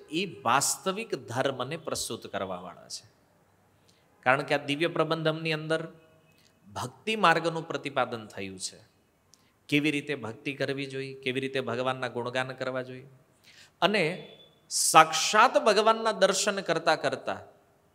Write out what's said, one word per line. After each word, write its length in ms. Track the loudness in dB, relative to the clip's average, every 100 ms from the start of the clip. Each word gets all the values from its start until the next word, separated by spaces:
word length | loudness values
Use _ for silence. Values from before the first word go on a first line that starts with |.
| -6
એ 340 | -4 -4 -2
વાસ્તવિક 680 | 2 2 2 -2 -4 -4 -4 -8
ધર્મને 600 | -4 -2 -2 -2 -6 -8
પ્રસ્તુત 460 | -6 -6 -6 -8 -8
કરવાવાળા 600 | -6 -6 -8 -12 -16 -16
છે. 180 | -16 -16 _ _ _ _ _ _ _ _ _ _ _
કારણ 200 | 2 2
કે 100 | 2 -2
આ 20 |
દિવ્ય 300 | 0 -2 0
પ્રબંધમની 640 | 0 0 0 0 -2 -2
અંદર 300 | -4 -2 -4 -4 -16 _ _ _ _ _ _ -16
ભક્તિ 480 | -10 -10 -8 -6 2
માર્ગનું 520 | 4 4 2 -4 -4
પ્રતિપાદન 600 | -6 -4 -2 -2 -4 -10
થયું 320 | -12 -12 -10
છે. 200 | -12 -12 -20 _ _ _ _ _ _ _ -2
કેવી 220 | 2 2
રીતે 240 | 0 -4 -6
ભક્તિ 380 | -8 -10 -8
કરવી 320 | -4 -4 -4 -6
જોઈએ, 280 | -8 -10
કેવી 260 | -8 -6 -4
રીતે 200 | -2 -4
ભગવાનના 460 | -4 -2 -2 -2 -4
ગુણગાન 440 | -6 -4 -4 -4
કરવા 280 | -6 -6 -6
જોઈએ, 260 | -8 -12 -20 -20 _ _ -20 -20 -20 _
અને 220 | 2 2 0 -2 -12 -20 -20 _ -8
સાક્ષાત 840 | -2 6 8 8 4 4 6 6 6
ભગવાનના 480 | 4 6 4 4 0
દર્શન 500 | 2 2 4 0 -2
કરતા 340 | -2 0 2 2
કરતા 440 | 0 -2 -6 -8 -10 -20 _ _ _